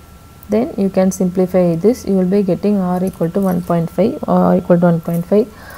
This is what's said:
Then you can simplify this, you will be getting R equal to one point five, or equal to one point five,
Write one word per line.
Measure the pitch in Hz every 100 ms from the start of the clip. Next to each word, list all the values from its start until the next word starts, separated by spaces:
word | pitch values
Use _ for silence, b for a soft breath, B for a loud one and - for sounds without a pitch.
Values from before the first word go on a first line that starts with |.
| - - - - -
Then | 208 302 -
you | 196
can | 190 190
simplify | - 185 185 180 185 175
this, | 165 202 254 -
you |
will | 190 180
be | 202
getting | 190 165 202 202
R | 180 180
equal | 185 - 165
to | 196
one | 190 175
point | 175 170 165
five, | - 214 294 -
or | 180 180 180
equal | 180 175
to | 175
one | 165
point | 175 170 170
five, | 202 - B B